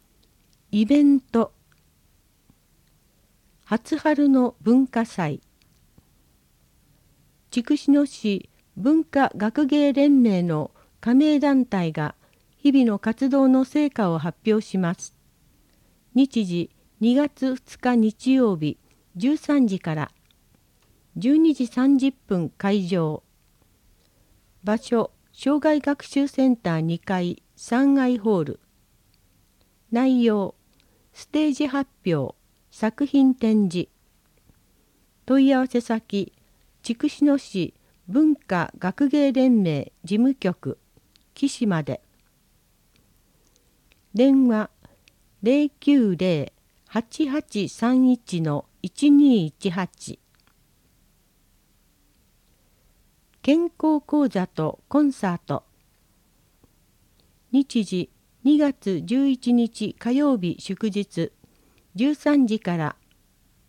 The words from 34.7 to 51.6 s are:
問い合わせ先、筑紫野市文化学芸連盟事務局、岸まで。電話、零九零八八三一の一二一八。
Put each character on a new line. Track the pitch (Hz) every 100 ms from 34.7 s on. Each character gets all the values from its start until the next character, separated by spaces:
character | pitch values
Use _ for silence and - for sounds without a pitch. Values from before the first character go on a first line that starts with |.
| _ _ _ _ _ -
問 | 269 269
い |
合 | 262
わ | 262
せ | 240
先、 | - 220 - 202 - _ _ _ _ _
筑 | - 233 302
紫 | - 294
野 | 277
市 | - 190 160 - _ _ -
文 | 233 311 285
化 | - 180 151 -
学 | 180 - 285
芸 | 294 277
連 | 262 262 226
盟 | 175 143 - _ 170
事 | 214
務 | 262
局、 | 269 185 175 135 - _ _ _ _ _ -
岸 | 277 - 220
ま | 165
で。 | 139 - - _ _ _ _ _ _ _ _ _ _ _ _ _ _ _ _ _ _ _ _ 202
電 | 269 269 247
話、 | 220 - _ _ _ _ _ _ _
零 | 214 285 294
九 | - - 285 214 170
零 | 185 156 - _ _ _ _
八 | 220 - - 302
八 | 294 - 208 170
三 | - 233 254 254
一 | 247 - 175
の | 156 147 - _
一 | 185 - 294
二 | 285 285 226 156
一 | - 196
八。 | 180 180 _ - - _ _ _ _ _ _ _ _ _ _ _ _ _ _